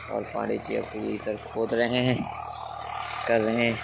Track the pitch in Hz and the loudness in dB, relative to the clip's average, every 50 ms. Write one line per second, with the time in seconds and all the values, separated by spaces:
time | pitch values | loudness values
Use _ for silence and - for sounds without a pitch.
0 | - - 110 107 104 - - 107 107 107 110 104 101 110 107 107 107 - - 107 | -8 -4 -4 -4 -2 -2 -2 -2 0 0 0 -2 -2 -2 -2 -2 -2 -4 -6 -6
1 | 107 107 107 104 - 110 107 107 - - - 110 113 110 120 117 120 117 123 127 | -4 -4 -4 -4 -2 -4 -4 -4 -6 -6 -2 -2 0 2 4 4 4 4 4 4
2 | 123 127 123 - - - - - 50 50 50 50 50 - - - - - 50 50 | 4 4 4 4 0 -2 -6 -8 -8 -8 -8 -8 -8 -8 -8 -8 -8 -8 -6 -6
3 | 50 - - - - - 117 113 107 110 113 120 120 117 113 117 | -6 -6 -4 -2 0 4 4 4 4 4 4 4 4 4 2 2